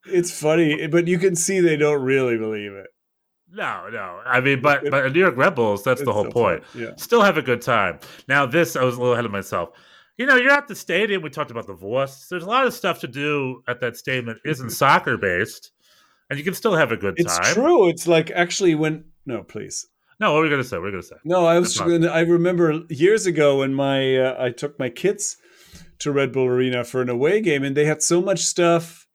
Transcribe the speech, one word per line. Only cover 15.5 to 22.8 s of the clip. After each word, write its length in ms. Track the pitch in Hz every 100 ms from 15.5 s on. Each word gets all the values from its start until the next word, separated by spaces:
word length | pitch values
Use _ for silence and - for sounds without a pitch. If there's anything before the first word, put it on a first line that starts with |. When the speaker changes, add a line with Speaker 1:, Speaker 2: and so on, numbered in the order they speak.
| - - _ _ _ _ _ _
Speaker 2:
and 80 | 139
you 80 |
can 80 | 160
still 220 | 185 226
have 160 | 165 135
a 60 | 113
good 180 | 98 95
Speaker 1:
It's 200 | 170 87
Speaker 2:
time. 160 | 101
Speaker 1:
true. 360 | 180 294 339 180
It's 180 | 165 170
like, 240 | 165 160
actually, 440 | - 175 - 185
when, 300 | 151 156 156 - _
no, 180 | - 113
please. 440 | 90 107 98 - - _ _ _
Speaker 2:
No, 120 | 208
what 40 | 151
were 40 |
we 60 | 160
gonna 140 | 143
say? 100 | 123 95
What 40 |
were 40 | 95
we 40 |
gonna 120 | 95
say? 120 | - -
Speaker 1:
No, 220 | 151 180
I 120 | 165 170
was 100 | 180
Speaker 2:
That's 40 | -
fine. 220 | 170 170
Speaker 1:
gonna, 100 | 165
I 80 | 160
remember 600 | 170 170 175 175 170 156